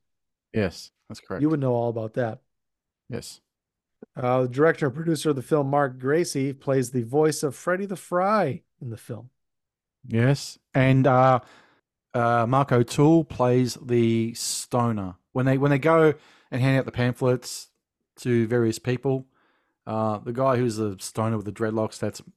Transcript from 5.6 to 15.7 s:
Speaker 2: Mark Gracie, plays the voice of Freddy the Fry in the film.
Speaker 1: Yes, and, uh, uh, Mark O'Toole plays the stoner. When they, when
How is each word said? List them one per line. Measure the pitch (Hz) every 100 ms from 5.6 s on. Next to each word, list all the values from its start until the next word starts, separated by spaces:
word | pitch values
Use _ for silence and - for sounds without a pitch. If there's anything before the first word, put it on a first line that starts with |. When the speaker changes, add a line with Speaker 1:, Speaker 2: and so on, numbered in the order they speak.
| 139
Speaker 2:
Mark | 147 139 127
Gracie, | 131 160 170 143 139
plays | 135 - 135 117
the | 127
voice | 113 143 156 156
of | 147 -
Freddy | - 185 196
the | 180
Fry | - 180 196 214 156 175 _ -
in | 123
the | 110
film. | - 110 120 _ _ _ _ _ _ _ 123
Speaker 1:
Yes, | 113 127 143 - - _
and, | 139 131 131 135
uh, | 127 131 123 - - _ _ _ _ _
uh, | 123 117 120 117
Mark | 135 135
O'Toole | 123 120 - 147 165
plays | 151 - 123 127 123 -
the | 123 120 117 113 113
stoner. | 117 - - - 123 117 107 95 - _
When | 131 131
they, | 135
when | 143